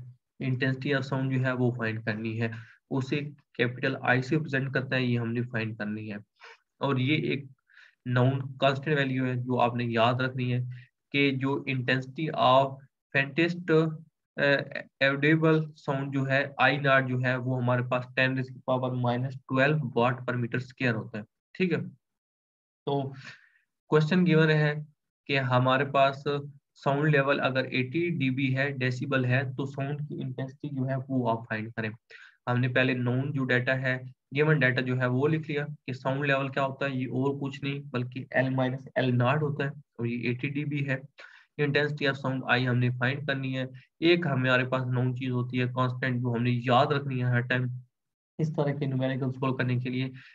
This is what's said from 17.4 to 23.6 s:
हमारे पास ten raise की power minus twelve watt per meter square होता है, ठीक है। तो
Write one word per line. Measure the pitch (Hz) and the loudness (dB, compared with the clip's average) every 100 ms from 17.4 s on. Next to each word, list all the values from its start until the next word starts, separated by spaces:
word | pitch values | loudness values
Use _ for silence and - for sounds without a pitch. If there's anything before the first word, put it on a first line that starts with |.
| 123 127 | -2 -2
हमारे | 123 123 123 | 0 0 0
पास | 127 123 - | -2 -2 0
ten | 131 131 | 0 0
raise | 127 | -4
की | - - | -8 -2
power | 127 127 127 | -2 0 -2
minus | 123 123 135 - - | 0 0 -2 -6 -4
twelve | 131 143 156 120 117 | 2 4 2 0 2
watt | 120 131 - | 2 0 -4
per | 123 | -4
meter | 117 127 | -2 -4
square | - - 127 107 | -6 -2 0 0
होता | - 107 | -4 -10
है, | 104 _ _ | -12 _ _
ठीक | - 185 | -4 0
है। | 147 | 0
तो | - - _ _ _ _ _ _ _ _ - 139 131 - - - _ _ | -4 -14 _ _ _ _ _ _ _ _ -4 -2 -2 -10 -18 -20 _ _